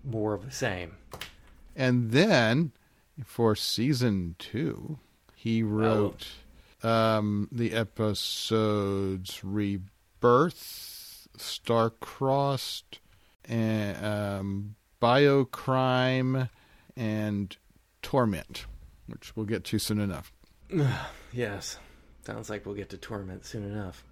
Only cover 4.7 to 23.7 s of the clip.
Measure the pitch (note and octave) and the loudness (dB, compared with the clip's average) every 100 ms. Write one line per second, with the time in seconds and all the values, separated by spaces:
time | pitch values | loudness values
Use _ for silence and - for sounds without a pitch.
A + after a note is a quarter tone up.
4.7 | - - D3+ _ _ _ _ A2+ A2+ A2 | -4 -8 -12 _ _ _ _ -2 0 2
5.7 | G#2+ A2 G#2+ G#2 - - - - - - | 2 4 4 2 -2 -16 -16 -20 -20 -20
6.7 | _ A2+ A2+ A2+ A2 G#2 G#2 G#2 A#2+ A#2 | _ 2 4 4 4 2 0 -2 0 0
7.7 | A2+ A2 - G#2+ G2 - - - A2 A2 | 0 -2 0 0 0 -4 -6 0 2 4
8.7 | G#2 G2 G2 G2 F#2+ F#2 - F#2+ G#2 G2+ | 2 0 0 0 -2 -6 -10 -4 -2 0
9.7 | G2 F#2+ _ _ _ B2 B2 E3+ - - | -2 -6 _ _ _ 6 6 4 -2 -16
10.7 | - - - - - - - - - - | -14 -14 -16 -18 -20 -20 -14 -12 -10 0
11.7 | A#2 A2+ - - - C3+ C#3 C#3 C3+ - | 2 2 0 -16 -2 2 2 2 0 -4
12.7 | - - - _ - _ _ - A#2 A2 | -10 -14 -20 _ -20 _ _ -4 0 2
13.7 | A2 G#2 F2+ G#2 G#2 G2+ G2 G2 G2 G#2 | 0 -2 -4 -4 -2 -2 -4 -4 -4 -6
14.7 | G#2+ _ _ A#2 C3 C#3+ C#3 B2+ - - | -14 _ _ 4 6 8 6 2 -2 0
15.7 | C3 C3 B2+ B2+ C3 B2+ C3 B2 - _ | 2 4 4 2 2 0 0 -2 -8 _
16.7 | - _ - A2+ G#2+ G#2+ G2+ G2 - _ | -20 _ -6 -2 -2 -2 -2 -4 -8 _
17.7 | _ _ _ - C#3 A#2 F2 - - - | _ _ _ -2 2 2 0 -8 -14 -14
18.7 | - - - - - - - G#2+ A2+ - | -16 -18 -20 -16 -16 -14 -8 -4 -4 -2
19.7 | A2 - G#2 G2+ F#2 - _ - _ - | -2 0 -2 -2 -4 -12 _ -20 _ -4
20.7 | F#3 C#3 B2+ - - - A#2+ A2+ G2+ - | 0 2 0 -8 -14 -12 -6 -4 -4 -10
21.7 | - - - - - - A2 A2 G#2 G#2 | -14 -18 -20 -20 -18 -12 -12 -8 -10 -8
22.7 | G2+ F#2+ F#2+ - G#2+ F#2+ F#2 - A2+ G2+ | -10 -10 -14 -10 -10 -8 -12 -12 -10 -8